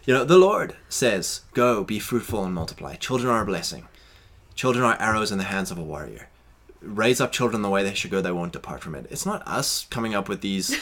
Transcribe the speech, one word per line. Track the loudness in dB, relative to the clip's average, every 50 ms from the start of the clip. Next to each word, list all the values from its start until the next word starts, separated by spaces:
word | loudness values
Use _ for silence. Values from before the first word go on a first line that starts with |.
| 0
You | 2 2
know, | 4 4
the | 8 8
Lord | 8 8 8 6 2 -2 -4 -8 -14 -12
says, | -10 -2 0 2 2 2 2 -2 -4 -6 -8 -12 -6 0
"Go, | 2 4 4 4 2 0
be | -2 -4 -4
fruitful, | -2 -2 -2 -2 -2 -2 -4 -2 -2
and | -2 -4
multiply." | -4 -6 -6 -10 -12 -14 -14 -10
Children | -10 -4 -2 -2 0 2 2
are | 2 2
a | 2
blessing. | 0 -2 -2 -4 -6 -8 -10 -14 -20 -20 -20 -20 -20 -20 -20 -20 -20 -20 -20 -20 -14 -8
Children | -2 0 0 2 4 4
are | 2 2 2
arrows | 2 2 2 2 0 0
in | -2
the | -4 -4
hands | -2 -4 -4 -4 -6
of | -8
a | -8 -8
warrior. | -8 -8 -10 -10 -12 -14 -16 -18 -20 _ _ _ -20 -20 _ _ -20 -20 -18
Raise | -14 -6 -2 2 4 4 4 4
up | 2 0 0
children | 0 0 2 2 0 0
the | 2
way | 2 2 2
they | 0 -2
should | -4 -4 -2
go, | 0 0
they | 0 0
won't | -2 -2 -4 -4 -6
depart | -10 -10 -12 -12 -10
from | -10 -10 -10
it. | -10 -10 -10
It's | -8 -6 -4
not | -4 -4 -4 -6
us | -4 -4 -2 -2 -2 -2 -4 -6 -6
coming | -6 -4 -4 -2 -2
up | -2 -2 -2
with | -4 -4
these | -2 -2 -2 -2 -2 -2 -4 -4